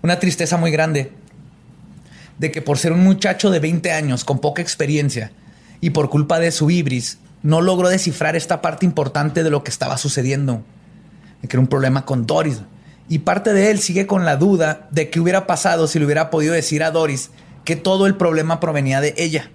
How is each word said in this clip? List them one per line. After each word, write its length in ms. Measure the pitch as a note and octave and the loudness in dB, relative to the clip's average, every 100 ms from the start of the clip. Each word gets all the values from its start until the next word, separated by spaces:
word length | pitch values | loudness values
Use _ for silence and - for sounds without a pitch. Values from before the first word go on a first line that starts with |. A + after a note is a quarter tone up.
una 160 | E3+ F3 | 0 2
tristeza 380 | F#3 - E3 F3 | 0 0 -2 0
muy 140 | E3 | 0
grande 400 | D3+ D#3+ D3 C3 - - - - - - - - - - - - - | 2 0 0 -4 -12 -20 -20 -20 -20 -20 -20 -20 -20 -20 -20 -20 -6
de 140 | D3+ | -6
que 100 | D#3+ | -4
por 160 | C#3 C#3 | -2 0
ser 140 | E3+ | 2
un 120 | E3+ | 4
muchacho 460 | F#3 F#3+ G3 G3 G#3 | 4 4 0 0 2
de 80 | F3 | 2
veinte 320 | D#3 E3+ F3 | 0 -2 -2
años 320 | D#3 D3+ B2 | -2 -2 -2
con 160 | - C3+ | -2 -2
poca 220 | D3 C#3+ | -2 -4
experiencia 720 | E3 - C#3 D3+ C#3+ A#2+ A2 - - - - - | -6 -4 0 0 0 -2 -8 -14 -20 -20 -20 -6
y 120 | E3+ | -2
por 180 | D#3+ C#3 | 0 2
culpa 300 | D3 D3 E3 | 0 2 2
de 120 | E3+ | 0
su 180 | D#3+ D3+ | 0 2
ibris, 460 | F3 C#3+ B2+ - - - - | 2 0 -4 -6 -12 -20 -6
no 180 | D3+ D#3+ | 0 2
logró 280 | F3 F#3 F3+ | 2 2 2
descifrar 460 | F#3+ F#3+ D3 D3+ E3 | 2 0 -2 -2 -2
esta 260 | - E3 | -2 -2
parte 240 | E3 D#3+ F3+ | -2 0 0
importante 580 | D#3 C#3 D3 D3+ D#3 | 0 -2 -2 -2 0
de 60 | D#3+ | 0
lo 140 | D3 | 0
que 80 | C#3+ | -4
estaba 260 | - C3 C3 | -6 -4 -4
sucediendo, 640 | D3 C#3 C3 C#3 C#3+ A#2 - - - - - - - - | -4 -2 -2 -2 -2 -4 -8 -20 -20 -20 -20 -20 -20 -18
de 60 | - | -4
que 80 | B2+ | 0
era 60 | |
un 60 | C3 | 2
problema 380 | C#3+ C3 C3+ C3 | 2 0 0 -2
con 220 | C3 A#2 | -4 0
Doris. 340 | D#3+ D#3 A#2 G2+ - - - - | 0 0 -4 -10 -20 -20 -20 -6
Y 100 | D#3+ | -2
parte 320 | E3 F#3 G#3 | 0 0 2
de 180 | G3+ G#3 | 2 4
él 80 | G3+ | 2
sigue 260 | - F3+ G3 | 0 -2 0
con 180 | G3 E3+ | 0 2
la 120 | C#3 | 2
duda 500 | F3+ F#3+ D#3 D3+ - | 4 4 2 -2 -4
de 180 | D3+ D3+ | -4 -2
qué 100 | E3 | 0
hubiera 280 | E3+ F#3 F#3+ | 2 0 0
pasado 400 | F3 F#3 E3+ D#3+ | -2 0 2 0
si 120 | D#3+ | 0
le 60 | D3 | 0
hubiera 240 | D3 D#3+ | 0 0
podido 240 | D#3+ D#3 | 0 0
decir 300 | E3 D3+ D3 | 0 0 -2
a 80 | D#3+ | 0
Doris 400 | E3 D#3+ C3+ - - - - - | 0 0 -2 -8 -16 -20 -16 -6
que 100 | D#3+ | -4
todo 300 | F#3 F#3+ G3 | 0 2 2
el 80 | G3 | 2
problema 440 | F3 D#3 D#3 D#3+ | 2 2 0 -2
provenía 420 | E3 D3 C3+ C3+ | 0 0 0 0
de 140 | D3 D3+ | 0 -2
ella 320 | E3+ D#3 - | -2 -4 -6